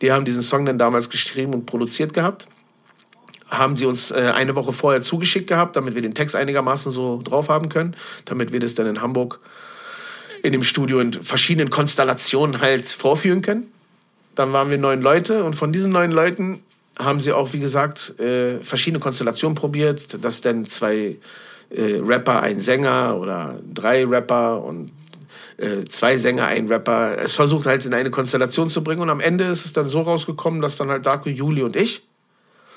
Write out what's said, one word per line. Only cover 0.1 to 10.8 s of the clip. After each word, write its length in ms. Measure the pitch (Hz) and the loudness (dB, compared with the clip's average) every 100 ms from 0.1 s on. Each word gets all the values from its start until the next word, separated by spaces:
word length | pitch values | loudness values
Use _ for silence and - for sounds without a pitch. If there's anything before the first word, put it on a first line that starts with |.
haben 120 | 139 | 2
diesen 180 | 127 123 | 2 0
Song 220 | 117 139 | 0 2
dann 140 | 139 123 | 2 2
damals 320 | 120 120 117 | 2 2 0
geschrieben 420 | - - 135 135 | -4 -4 -4 -2
und 140 | 127 117 | -4 -4
produziert 480 | 117 120 - 156 | -4 -2 -2 -2
gehabt, 320 | 160 175 196 - _ _ _ _ _ _ _ - - - | 0 0 -2 -12 _ _ _ _ _ _ _ -20 -20 -6
haben 280 | - 135 143 | 0 0 2
sie 80 | 131 | 0
uns, 260 | 127 - | 0 -2
äh, 200 | 131 123 | 0 2
eine 200 | - 135 | 2 0
Woche 180 | 135 131 | 0 -2
vorher 300 | 123 147 131 | 0 2 2
zugeschickt 460 | - 165 175 196 180 | 0 0 0 0 0
gehabt, 260 | 170 170 | 0 2
damit 200 | 151 131 117 | 0 -2 -2
wir 60 | |
den 120 | 113 | -4
Text 220 | 113 151 - | -2 -2 -2
einigermaßen 560 | 139 139 131 139 139 | 0 0 0 -2 -4
so 280 | 127 123 120 | -4 -4 -4
drauf 260 | 117 139 147 | -2 0 2
haben 200 | 156 160 | 0 0
können, 280 | 160 170 - - - | -2 -4 -6 -14 -16
damit 280 | - 123 113 | -8 -4 -2
wir 80 | 120 | -2
das 160 | 117 117 | -2 0
dann 100 | 110 | -2
in 160 | 107 | -2
Hamburg 380 | 120 127 123 - - - - - - - - - - - | -2 -2 -2 -6 -20 -20 -20 -18 -18 -16 -16 -18 -18 -6
in 100 | - | -2
dem 100 | 139 | 0
Studio 380 | 127 - | 0 0